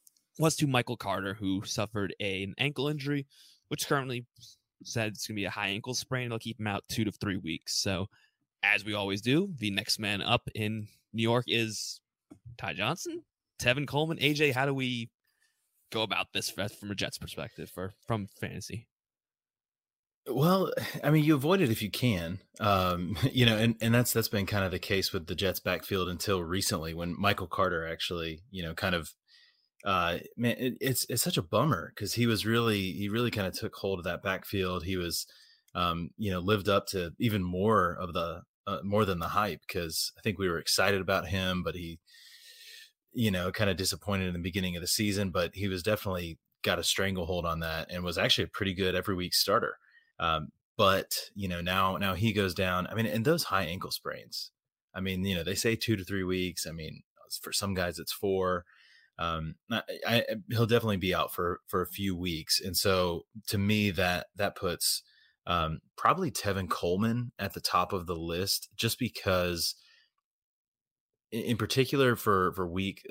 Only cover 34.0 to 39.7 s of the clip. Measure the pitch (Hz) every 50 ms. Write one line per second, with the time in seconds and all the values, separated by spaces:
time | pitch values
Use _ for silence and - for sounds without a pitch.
34 | 82 92 85 85 - 101 95 92 - - - 101 92 90 90 87 80 90 95 92
35 | 87 85 78 - - - - - - - - _ _ _ _ 90 90 87 82 85
36 | 85 - - - 107 101 92 90 87 95 107 104 92 104 101 98 - - - 95
37 | 87 85 - - 110 117 104 104 90 90 87 90 98 110 110 101 90 85 85 -
38 | 90 87 85 87 82 85 82 87 - _ _ _ _ 98 101 - - 101 101 107
39 | 110 95 92 85 82 82 - 101 107 101 80 76 _ -